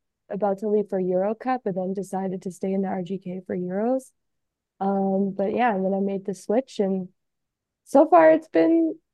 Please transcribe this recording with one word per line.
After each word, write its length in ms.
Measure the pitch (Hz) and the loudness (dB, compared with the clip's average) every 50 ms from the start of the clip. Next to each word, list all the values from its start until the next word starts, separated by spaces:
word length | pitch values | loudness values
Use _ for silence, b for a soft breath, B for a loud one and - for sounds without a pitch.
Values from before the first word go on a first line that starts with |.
| _ _ _ _ _ - | _ _ _ _ _ -12
about 280 | 208 190 208 202 196 196 | -6 -4 -2 -2 -2 -2
to 80 | 220 214 | -2 0
leave 200 | 208 214 202 208 | 0 0 0 -2
for 100 | 202 190 | -4 -4
Euro 340 | 185 180 180 185 190 208 220 | -2 -2 0 0 0 -2 -4
Cup, 320 | 214 - 254 254 247 - | -4 -4 -4 -6 -4 -4
and 100 | 208 180 | -6 -6
then 160 | 185 185 190 196 | -4 -6 -6 -6
decided 480 | 202 190 190 - 185 190 190 185 185 - | -8 -8 -8 -6 -6 -6 -6 -6 -8 -8
to 100 | 190 175 | -10 -10
stay 200 | - - 190 190 | -6 -6 -4 -2
in 100 | 196 196 | -2 -2
the 60 | 185 | -4
R 140 | 196 190 180 | -4 -6 -6
G 160 | 170 196 190 | -8 -8 -10
K 220 | - 180 180 190 185 | -8 -10 -12 -10 -10
for 100 | - 202 | -8 -8
Euros. 560 | 185 180 180 180 196 220 240 262 262 262 - _ _ _ _ _ _ _ _ _ _ _ _ _ _ | -6 -6 -6 -4 -4 -2 -2 -2 -4 -4 -8 _ _ _ _ _ _ _ _ _ _ _ _ _ _
Um, 520 | 190 196 196 196 196 196 190 190 202 196 190 | -4 -2 0 0 0 0 0 0 0 -2 -2
but 220 | 196 196 196 214 | -4 -4 -2 0
yeah, 200 | 208 240 247 208 | 0 0 0 0
and 100 | 190 190 | 0 0
then 80 | 190 196 | -2 0
I 60 | 196 | -2
made 240 | 196 196 196 190 190 | -2 -2 -4 -4 -6
the 100 | - 190 | -8 -8
switch, 440 | - - - 208 247 262 - - - | -8 -4 -2 -2 -2 -2 -2 -4 -2
and 280 | 202 190 196 190 180 180 _ _ _ _ _ _ _ _ _ _ _ _ _ _ _ | -2 -2 -2 -4 -6 -8 _ _ _ _ _ _ _ _ _ _ _ _ _ _ _
so 240 | - - 277 320 311 | 2 4 4 6 8
far 220 | 359 339 320 320 320 | 8 8 8 8 6
it's 160 | 320 320 - | 4 2 0
been 480 | - 330 330 330 330 330 330 320 320 - _ _ | 0 2 4 4 4 2 2 0 -2 -6 _ _